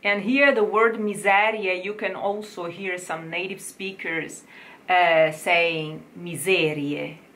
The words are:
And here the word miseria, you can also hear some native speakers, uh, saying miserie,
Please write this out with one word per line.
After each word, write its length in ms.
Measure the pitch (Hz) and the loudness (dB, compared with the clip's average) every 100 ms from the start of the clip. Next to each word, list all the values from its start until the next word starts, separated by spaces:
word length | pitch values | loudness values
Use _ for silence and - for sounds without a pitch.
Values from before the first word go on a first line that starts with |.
And 200 | 202 202 | 0 0
here 320 | 196 269 285 | 0 4 4
the 100 | 226 | 4
word 320 | 208 202 226 220 | 2 4 2 2
miseria, 840 | 208 185 190 196 214 214 196 180 | -4 -2 2 4 4 0 -2 -4
you 100 | 190 | -4
can 200 | 208 196 | -6 -6
also 520 | 185 202 208 208 - 170 | -4 -4 -4 -8 -10 -10
hear 320 | 175 196 180 | -8 -8 -8
some 300 | 180 165 165 | -6 -8 -6
native 320 | 170 190 196 | -8 -6 -8
speakers, 840 | - - 196 190 175 160 151 - - - - - - | -12 -10 -10 -8 -6 -6 -6 -12 -20 -20 -20 -20 2
uh, 440 | 180 175 160 156 | 4 6 6 4
saying 680 | 156 - 170 170 160 156 156 - | 2 0 2 2 0 -6 -10 -16
miserie, 1040 | 180 175 165 180 185 156 147 143 143 147 160 - | -14 -10 -6 0 2 2 0 -4 -4 -8 -12 -20